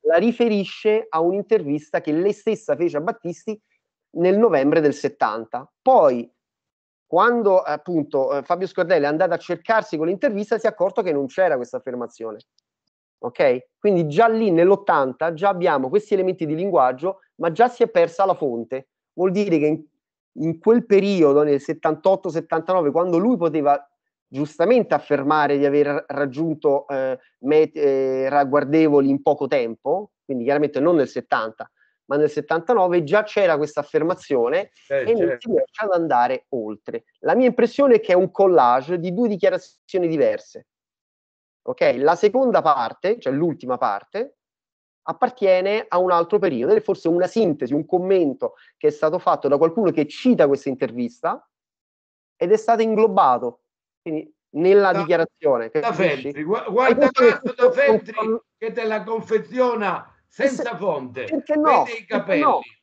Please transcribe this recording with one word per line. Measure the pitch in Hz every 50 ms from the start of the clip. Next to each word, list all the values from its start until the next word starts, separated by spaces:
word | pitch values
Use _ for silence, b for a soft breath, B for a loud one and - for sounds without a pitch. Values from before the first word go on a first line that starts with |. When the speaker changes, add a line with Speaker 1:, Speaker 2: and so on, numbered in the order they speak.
Speaker 1:
la | - - 165
riferisce | 170 196 240 233 - 240 233 214 202 185 - - - - 214 214 220 226 -
a | - 160
un'intervista | 165 175 185 202 190 _ 220 214 170 143 143 151 147 _ - 170
che | 170 156
lei | 151 160 180 202
stessa | 208 - _ 226 214 214 - - 196
fece | - 175 170 143
a | 147
Battisti | 156 208 226 - _ 175 170 - _ - 214 208 _ _ _ _ _ _ _ _ _ _
nel | - 160 170 185 196 208
novembre | 226 226 165 139 135 143 156 165
del | 151 147 131
settanta. | - - 135 - _ - 110 104 113 113 _ - 123 135 _ _ _
Poi, | _ 254 262 226 165 139 127 120 117 - _ _ _ _ _ _ _ _ _ _ _ _ _ _ _
quando, | _ - 175 208 233 240 233 226 202 185 185
appunto, | 185 151 147 147 _ - 180 160 143 143 - 139 135 127 139 143
eh, | 127
Fabio | - 175 175 190 180
Scordelli | - - 180 165 185 156 143
è | 147
andato | - - 185 175 175
a | 165
cercarsi | - - 175 170 _ - 226 220 214 - -
quell'intervista, | 151 160 165 190 - - 285 214 196 208 - 233 220
si | -
è | 220
accorto | - - 175 196 - -
che | 202 180
non | 151 143 139
c'era | 131 - - 190 175 147
questa | 127 123 - - 123
affermazione. | _ 135 123 123 120 117 _ _ 113 113 107 - - _ _ _ _ _ _ _ _ _ _ _ _ _ _ _
Ok? | - 160 _ - 170 135 123 127 127 _ _ _
Quindi | - 208 196 170 165 151
già | 143 175 226 226
lì | 226 220 226 202
nell'ottanta | 170 165 170 185 202 190 196 - 175 151 139 131 123 _ 160 170 165
già | 151 190 202
abbiamo | 196 180 175 175 151 139 131 127
questi | 151 208 208 - 202
elementi | 190 185 185 180 180 170
di | 147 151
linguaggio, | 160 185 202 175 156 131 127 131 131 151 185 190 b b b b
ma | - 156 170
già | 160 151 233 247
si | 240 -
è | 240 226
persa | - 180 170 165 - - 196
la | 190 170
fonte. | - 160 135 117 117 113 - 131 - - _ _ _ _ _
Vuol | _ - 180 196
dire | 175 202 208 202 165 151
che | 147
in, | 151 156 156 - _ _ _ _ _ _ _ _ _ _ - 151
in | 165 160 165
quel | - 220 226 240 233
periodo, | - 202 196 190 202 202 185 160 143 139 147
nel | 151 151 143 139
settantotto, | - - 156 151 - 165 160 151 - 190 196 190 - 185
settantanove, | 151 165 160 _ 165 160 160 - 185 185 165 143
quando | 127 165 175 185 170 170
lui | 190 240 254
poteva | 180 170 165 151 160 139 143 143 143 - _ _ _ _ _ _ _ _ _
giustamente | 131 135 151 147 - - 170 196 254 247 196 - 160
affermare | 143 - - 147 139 139 143 156 151 147 139 143 139
di | 143
aver | 143 139 147 147 143 143 156 -
raggiunto, | - 139 139 143 139 123 143 165 165 151 151 - 151 139 139 135
eh, | - 139 131 131 131 131 127 b b b b
met-, | - 135 147 156 156 147 _
eh, | 160 147 139 135 135 135 131 131 131 131 135
ragguardevoli | 143 147 143 131 135 147 139 135 147 160 160 156 143 143 139 139
in | 139 139
poco | - 165 147 - 147 127
tempo, | 156 139 120 113 113 _ _ 135 160 190 214 - _ _ _
quindi | - 139 123 117
chiaramente | 127 143 143 151 143 147 131
non | 139 170 175
nel | 156 131 -
settanta, | - 127 117 _ 147 120 110 113 110 _ 113 _ _ _ _ _ _ _ _
ma | - 135
nel | 147 151 147
settantanove | 151 151 147 - 160 170 170 - 247 214 185 180 175 175 156
già | 139 180 208 214
c'era | 208 - 214 196 175 160
questa | 143 151 147 - 151
affermazione | 143 - - 151 151 165 185 180 - - 147 123 117 120 147 180 - - b b b b
Speaker 2:
Eh, | 139 139
Speaker 1:
e | 127 -
non | 233
Speaker 2:
certo. | 220 175 165 131 120 - 233
Speaker 1:
si |
riesce | 196 - - - _ - 220
ad | 202
andare | 185 170 165 156 135 120 123 123 131 123 _ _
oltre. | - 123 110 107 104 101 _ - 113 117 _ _ _ _
La | - - 170
mia | 233 262
impressione | 247 247 - 226 233 - - 277 277 240
è | 214
che | - -
è | 180
un | 180 190 185
collage | _ - 196 190 175 156 127 120 123 131 135 151 180 175
di | 165 185
due | 175 202 247 226
dichiarazioni | 208 175 202 190 180 170 - - _ _ _ _ - 185 175 165
diverse. | 160 151 127 110 107 - - _ _ 110 _ _ _ _ _ _ _ _ _ _ _ _ _ _ _ _ _ _ _ _
Ok? | _ 117 127 - 175 147 131 123
La | 139 156 175
seconda | 170 - 208 196 254 269 247 202 175
parte, | 147 156 147 127 120 113 - _ - 185 226 240
cioè | - 131
l'ultima | 135 143 165 170 143 - - 123 127 123
parte, | 135 113 101 101 - _ - 202 247 285 _ _ _ _ _ _ _ _ _ _ _ _ _ _
appartiene | _ - 165 _ - 233 - - 202 190 185 185 185 196 208 220 - -
a | - 180
un | 185 180
altro | 175 170 170 170 214 202
periodo, | 185 180 139 113 120 156
ed | 214 220
è |
forse | - - 190 - - 170
una | 165 175 180
sintesi, | 175 - 226 226 175 143 - 135 117 135
un | 147 160
commento | 160 - 180 180 185 196 185 165 143 127 - 127 113 b b b b b
che | _ - 151
è |
stato | 147 151 - 156 160 175
fatto | - 185 160 - - 139
da | 143 139
qualcuno | 160 165 165 233 214 170
che | 143 156 147
cita | 147 - - - 254 240 - 160
questa | 143 139 135 - 143
intervista | 131 131 143 117 113 123 120 117 - _ - 165 214 294 _ _ _ _ _ _ _ _ _ _ _ _ _ _ _ _ _ _ _
ed | _ 170 175
è | 214
stato | 214 220 - 233 220
inglobato, | 226 226 220 208 220 220 196 196 175 135 127 117 123 120 - _ _ _ _ _ _ _ _ _
quindi | _ 170 156 156 156 - _ _ _ _
nella | - 143 170 185 196 208 196 190
Speaker 2:
Da, | 180 170
Speaker 1:
dichiarazione, | 165 151 175 165 165 160 _ _ 160 147 131 117 113 113
Speaker 2:
da | _ 156
Speaker 1:
capisci? | 143 - - 156 190 165 147 131 127 143
Speaker 2:
Feltri, | 143 151
gua-, | 151 165 208 240 -
Speaker 1:
E | 226
Speaker 2:
guarda | 185 233 262 254 240 262 294 262
Speaker 1:
questo | 254 -
è | 254 233
Speaker 2:
caso | 190 -
da | - 240
Speaker 1:
tutto | - - 247
un | 254
Speaker 2:
Feltri | 247 247 285 277 220 214 - 220 214
Speaker 1:
con- | 220 214 220 220 233 _ _ _
Speaker 2:
che | _ 214 220
te | - 233 226
la | 220 220 214 185
confeziona | 214 226 226 - - 220 214 - - 208 254 254 247 233 220 208 190 170 135 - - _
Speaker 1:
Eh, | _ _
Speaker 2:
senza | _ _ - 247 269 262 - 247 240
Speaker 1:
se-, | 214
Speaker 2:
fonte. | 156 196 190 156 139 131 123 107 131 120
Speaker 1:
perché | 95 320 277 - - 294
no? | 302 302 311 269 180 -
Speaker 2:
Vedi | - 226 226
i | 196
Speaker 1:
Perché |
Speaker 2:
capelli, | _ 220 - - 175 190 196
Speaker 1:
no? | 202 247 196 139 - - _ _